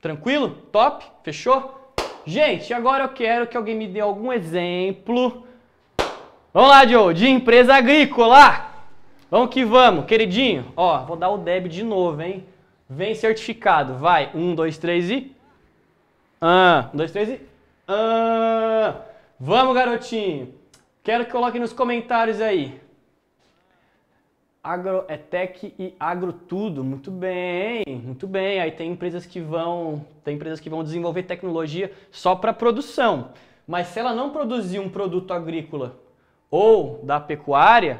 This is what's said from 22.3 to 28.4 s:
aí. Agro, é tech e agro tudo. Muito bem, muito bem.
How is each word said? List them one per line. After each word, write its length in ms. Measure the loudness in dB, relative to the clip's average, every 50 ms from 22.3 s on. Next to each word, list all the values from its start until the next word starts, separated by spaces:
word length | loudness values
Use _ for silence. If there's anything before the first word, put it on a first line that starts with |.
| -2 -2
aí. 360 | -2 0 0 -2 -2 -6 -10 -18 -20 _ _ _ _ _ _ _ _ _ _ _ _ _ _ _ _ _ _ _ _ _ _ _ _ _ _ _ _ _ _ _ _ _ _ _
Agro, 440 | -10 -8 -8 -6 -4 -4 -4 -4 -4 -6
é 80 | -12
tech 580 | -12 -10 _ -6 -6 -6 -6 -8 -14 -16 -16 -14 -14
e 160 | -14 -14 -12 _
agro 360 | -6 -6 -4 -4 -6 -8 -8
tudo. 500 | -10 -12 -10 -8 -6 -6 -6 -6 -6 -6
Muito 260 | -6 -8 -8 -12 -14
bem, 720 | -10 -8 -8 -6 -6 -6 -6 -6 -4 -4 -6 -6 -6 -8 -8 -8
muito 380 | -10 -12 -12 -14 -12 -12 -10
bem. 340 | -8 -6 -4